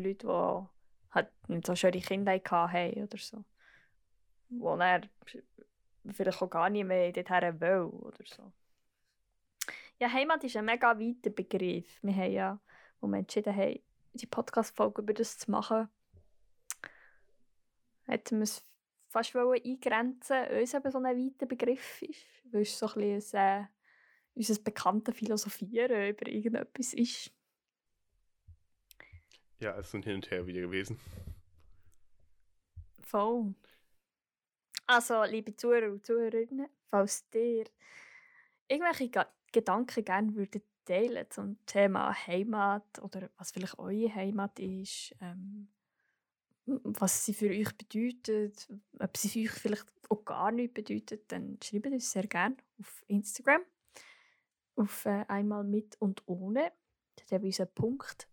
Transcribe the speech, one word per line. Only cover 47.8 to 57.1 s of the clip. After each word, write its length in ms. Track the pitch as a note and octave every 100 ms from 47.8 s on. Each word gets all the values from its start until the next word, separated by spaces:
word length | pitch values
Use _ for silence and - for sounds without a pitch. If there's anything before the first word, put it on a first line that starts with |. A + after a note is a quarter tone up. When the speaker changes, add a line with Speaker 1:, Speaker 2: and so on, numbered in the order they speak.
| - G#3+ A#3+ B3 - G#3+ G#3 G#3 - G3+ _ -
Speaker 1:
ob 180 | F#3+ -
sie 120 | G3+
für 100 | A3+ A3
euch 80 | -
vielleicht 260 | G#3+ G#3 - _ -
auch 140 | G#3+
gar 280 | - - F#3
nichts 220 | A#3 A#3+
bedeutet, 560 | B3 G#3+ G#3 - G#3+ -
dann 260 | F#3 G3+ G3+
schreibt 260 | - G#3 A#3+
uns 240 | C4+ -
sehr 160 | G3 G3+
gerne 280 | F3 G3 C4 - -
auf 240 | G#3 - -
Instagram, 540 | G3+ - - B3 D4+ F4+ _ _ - - - _ _ _ _ _ -
auf, 300 | G3+ - -
äh, 200 | G3+ -
einmal 360 | G3+ G#3 G#3 G3+
mit 340 | G#3 G#3+ -
und 240 | G#3 F#3+ -
ohne. 440 | F3+ F#3 A3+ E4 - _ _ _